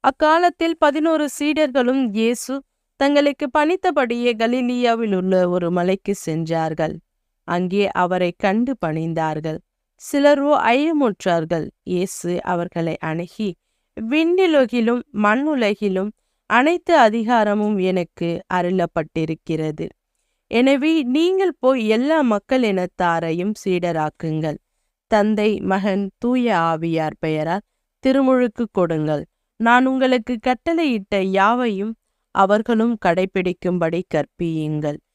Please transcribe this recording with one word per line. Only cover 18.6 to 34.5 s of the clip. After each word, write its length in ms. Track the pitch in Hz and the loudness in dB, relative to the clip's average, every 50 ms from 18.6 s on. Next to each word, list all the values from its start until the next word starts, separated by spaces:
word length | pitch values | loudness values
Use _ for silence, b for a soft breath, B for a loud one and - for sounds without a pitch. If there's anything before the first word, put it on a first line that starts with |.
| 175 175 190 185 175 170 _ 170 160 156 _ 165 160 156 160 - _ - 160 156 156 156 165 156 165 - - _ _ _ _ _ _ _ _ _ _ | 0 0 0 0 0 0 _ -6 -6 -4 _ -4 -4 -4 -4 -8 _ -6 -4 -4 -4 -6 -6 -8 -10 -12 -12 _ _ _ _ _ _ _ _ _ _
எனவே 560 | _ - 233 254 269 277 277 262 311 320 330 | _ 0 2 4 4 2 2 2 2 2 2
நீங்கள் 540 | 277 240 254 302 330 359 381 381 392 359 - _ | 0 0 0 0 2 2 2 2 0 0 -2 _
போய் 300 | - 254 269 254 220 214 | 0 2 2 2 2 2
எல்லா 320 | 220 226 254 285 320 320 | 2 2 2 2 2 2
மக்கள் 420 | 285 240 214 202 _ _ 269 262 | 2 2 0 0 _ _ 0 0
இனத்தாரையும் 920 | 247 214 196 185 180 180 _ - 180 175 165 165 170 165 160 175 180 208 214 - - | 2 2 0 0 -2 -4 _ -2 0 0 0 0 -2 -2 -4 -2 -2 -4 -6 -4 -2
சீடராக்குங்கள். 920 | 196 180 175 175 175 165 160 156 151 _ _ - 160 156 156 156 156 147 - _ _ _ _ _ _ _ _ _ | -2 -2 0 0 -2 -2 -2 -2 -4 _ _ -6 -4 -4 -2 -4 -4 -6 -8 _ _ _ _ _ _ _ _ _
தந்தை, 540 | _ 226 214 202 214 220 208 208 214 208 - | _ 2 2 4 2 2 2 2 0 0 0
மகன், 500 | - 190 190 202 190 208 190 196 202 190 _ _ | -2 -2 -2 0 0 -2 -2 -2 -4 -6 _ _
தூய 360 | - 240 247 254 240 233 208 | -2 0 0 0 0 2 0
ஆவியார் 640 | 170 165 165 165 160 165 170 165 160 156 156 - _ | 2 2 0 0 -2 -2 -2 -2 -2 -2 -4 -6 _
பெயரால் 480 | - 160 156 151 151 160 170 202 - _ _ _ _ _ _ _ - | -4 -4 -2 -2 -2 -2 -4 -4 -6 _ _ _ _ _ _ _ 0
திருமுழுக்கு 580 | 262 262 277 269 262 262 254 247 240 - - 233 214 | 2 2 4 4 4 4 2 2 0 -2 -4 -6 -4
கொடுங்கள். 540 | _ 196 180 165 165 156 151 151 151 147 160 _ _ _ _ _ _ | _ 0 0 0 0 -2 -2 -2 -2 -4 -6 _ _ _ _ _ _
நான் 300 | _ 226 233 240 247 254 | _ 2 4 4 4 4
உங்களுக்கு 520 | 262 262 262 262 262 254 254 220 - 254 220 | 2 0 0 0 0 0 0 -2 -4 -8 -4
கட்டளையிட்ட 800 | - 262 254 - _ 330 339 330 330 294 240 214 196 _ - 196 | -2 -2 -2 -2 _ -2 -2 0 0 0 -2 -2 -4 _ -2 0
யாவையும் 720 | 190 190 190 190 190 208 233 247 254 233 208 190 196 220 226 _ _ _ _ _ _ _ | 0 0 2 2 2 2 2 0 -2 -2 -2 -4 -6 -8 -8 _ _ _ _ _ _ _
அவர்களும் 640 | _ - 196 190 202 214 220 - 240 220 220 240 233 214 - | _ 2 4 4 4 2 2 0 0 2 2 0 0 0 0
கடைப்பிடிக்கும்படி 960 | 180 170 180 185 190 _ 190 185 180 175 _ - 180 180 180 170 160 170 170 185 _ - | 0 0 0 -2 -2 _ -2 -2 -2 -4 _ -4 -2 -2 0 -2 -2 -2 -4 -6 _ -2
கற்பியுங்கள். 840 | 156 143 _ _ _ 170 165 | -4 -4 _ _ _ -4 -4